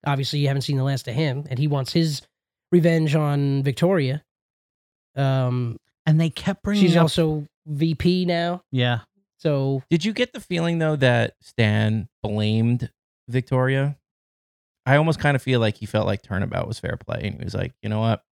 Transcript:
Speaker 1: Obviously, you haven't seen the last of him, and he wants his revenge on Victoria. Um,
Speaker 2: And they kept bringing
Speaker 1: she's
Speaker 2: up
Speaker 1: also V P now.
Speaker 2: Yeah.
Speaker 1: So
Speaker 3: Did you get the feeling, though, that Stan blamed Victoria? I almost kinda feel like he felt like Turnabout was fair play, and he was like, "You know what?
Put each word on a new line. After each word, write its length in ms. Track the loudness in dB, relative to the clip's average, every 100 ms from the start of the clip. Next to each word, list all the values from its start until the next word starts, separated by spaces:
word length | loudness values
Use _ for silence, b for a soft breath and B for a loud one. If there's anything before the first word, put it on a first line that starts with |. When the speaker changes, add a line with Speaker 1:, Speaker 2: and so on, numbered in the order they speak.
| -2
Speaker 1:
Obviously, 340 | -2 -2 0
you 80 | 0
haven't 160 | 0
seen 120 | -2 0
the 60 |
last 240 | 0 -2 -4
of 80 | -2
him, 300 | -2 -2 -6
and 80 | -2
he 80 | 0
wants 260 | 0 0
his 280 | 0 0 -2 _ _ _ _ _
revenge 440 | 4 4 4 2 2
on 480 | 2 0 0 0
Victoria. 580 | 0 0 2 2 0 -4 _ _ _ _ _ _ _ _ _ -2
Um, 640 | 0 2 0 0 -2 -6 _ _ 2
Speaker 2:
And 140 | 2
they 100 | 2
kept 340 | -2 -6 -4
bringing 200 | -2 2
Speaker 1:
she's 120 | 4 6
Speaker 2:
up 60 |
Speaker 1:
also 420 | 2 2 0 -2 -8 _ -10
V 300 | -2 -2 0
P 300 | 0 0 0
now. 360 | -2 -2 -6 _
Speaker 2:
Yeah. 280 | -2 0 -2 -6 _ _ _
Speaker 1:
So 460 | -2 0 -2 -4 -2
Speaker 3:
Did 160 | -2 0
you 80 |
get 200 | -4 -4
the 60 | -6
feeling, 400 | -8 -4 -2 0
though, 160 | 0 2
that 400 | 2 2 0 -6
Stan 680 | -16 -2 2 2 2 0 -4 _
blamed 680 | -4 -2 0 2 2 0 -4 _ _ _ -6
Victoria? 680 | -6 -2 -2 0 0 -2 -6 _ _ _ _ _ _ _ _ 2
I 100 | 4
almost 220 | 4 2
kinda 200 | 2 0
feel 200 | 2 2
like 180 | 2 -2
he 80 | -4
felt 200 | -2 0
like 160 | -4
Turnabout 460 | _ -4 -4 -4 -6
was 120 | -6
fair 160 | -8 -8
play, 240 | -6 -6
and 140 | -6 -8
he 40 |
was 100 | -8 -6
like, 180 | -6 -8
"You 80 | -6
know 100 | -2
what? 240 | 0 -2 _